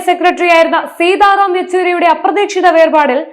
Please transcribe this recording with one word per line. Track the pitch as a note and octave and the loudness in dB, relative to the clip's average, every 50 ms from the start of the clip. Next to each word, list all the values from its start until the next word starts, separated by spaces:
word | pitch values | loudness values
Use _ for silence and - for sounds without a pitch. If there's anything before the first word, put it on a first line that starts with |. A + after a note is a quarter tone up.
| F#4 | 0
സെക്രട്ടറി | F4+ F4+ F4 E4+ F4+ - - F4 F4 E4+ | 0 -2 0 0 -2 0 0 0 2 2
ആയിരുന്ന | E4 E4 D#4+ E4 D#4+ - - - | 2 2 2 0 -4 -4 -6 -6
സീതാറാം | - E4+ F4+ G4 - G#4 G4+ G4 G4 G4 F#4 F4+ F#4 | -2 -2 -2 2 2 2 2 2 2 0 -2 -2 -4
യെച്ചൂരിയുടെ | F4+ F4+ F4+ F#4 F4+ F4+ F4 E4+ F4 E4+ | -4 -4 -4 -2 -2 -2 -2 0 0 0
അപ്രതീക്ഷിത | - - - F#4+ D#4+ G4+ G4+ - - F#4 F4+ F4 D#4+ | 0 0 -2 -2 -2 -2 -4 -2 -2 0 0 2 4
വേർപാടിൽ | E4 D#4+ D#4+ D#4 D#4 D4 C4 B3 D4 D#4+ - | 4 2 2 2 0 0 0 -2 -4 -6 -8